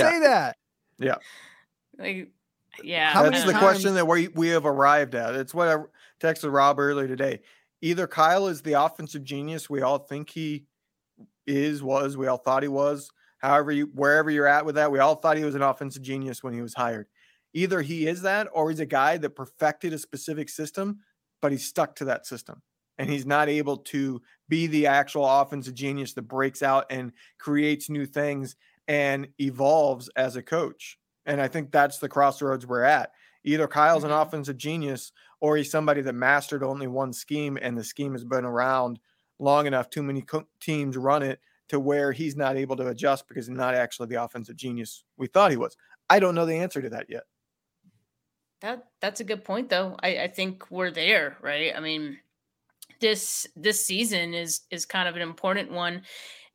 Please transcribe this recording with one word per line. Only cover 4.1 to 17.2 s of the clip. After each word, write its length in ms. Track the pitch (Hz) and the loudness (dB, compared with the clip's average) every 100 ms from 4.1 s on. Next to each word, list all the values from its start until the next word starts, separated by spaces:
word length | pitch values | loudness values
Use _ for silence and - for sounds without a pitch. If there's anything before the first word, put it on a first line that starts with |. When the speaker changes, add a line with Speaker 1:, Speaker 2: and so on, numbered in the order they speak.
| 170 175 | 4 2
Speaker 2:
we 200 | 160 165 | 0 2
have 180 | 165 151 | 2 2
arrived 480 | 139 139 147 135 | 4 6 6 4
at. 200 | 120 117 | -2 -4
It's 200 | 127 131 | -4 -4
what 140 | 165 170 | 0 2
I 80 | 156 151 _ _ _ | 0 -2 _ _ _
texted 320 | 165 160 151 | -2 -2 0
Rob 260 | 139 139 139 | 4 4 4
earlier 300 | 143 143 135 | 2 0 -2
today. 320 | 127 135 - - _ _ _ | -2 -2 -4 -10 _ _ _
Either 260 | 160 170 175 | -2 -2 -2
Kyle 420 | - 160 185 196 | 4 4 4 2
is 120 | 156 | -4
the 120 | 151 | 0
offensive 500 | 147 156 - 156 151 | 2 2 0 -10 -12
genius 460 | 135 143 147 160 - | -10 -10 -8 -10 -6
we 100 | 143 | -2
all 160 | 127 139 | 0 0
think 300 | 143 143 151 | -4 -12 -10
he 360 | - 156 147 143 _ _ _ _ _ - _ - | -10 -8 -8 -12 _ _ _ _ _ -20 _ -2
is, 360 | 139 147 147 | 0 0 -2
was, 340 | 135 135 139 139 | -2 0 0 -2
we 100 | 131 | -2
all 100 | 127 | 0
thought 260 | - 131 | 2 2
he 60 | 143 | 2
was. 420 | 139 143 143 - _ _ _ | 0 0 -2 -8 _ _ _
However, 340 | 135 143 147 | 4 4 4
you, 180 | 143 147 | 0 -2
wherever 360 | 135 139 151 156 | 0 4 6 4
you're 160 | 147 143 | 4 6
at 200 | 147 156 | 6 4
with 80 | |
that, 160 | 147 151 | 2 2
we 60 | 139 | 6
all 160 | 139 | 4
thought 220 | 151 160 156 | 4 2 2
he 60 | |
was 100 | 151 | 0
an 80 | 139 | 0
offensive 400 | 139 131 139 135 | 0 0 -6 -12
genius 400 | 131 135 135 120 | -8 -8 -8 -8
when 100 | 131 | -10
he 80 | 117 | -10
was 140 | 120 | -8
hired. 320 | 131 120 113 104 _ | -4 -4 -4 -10 _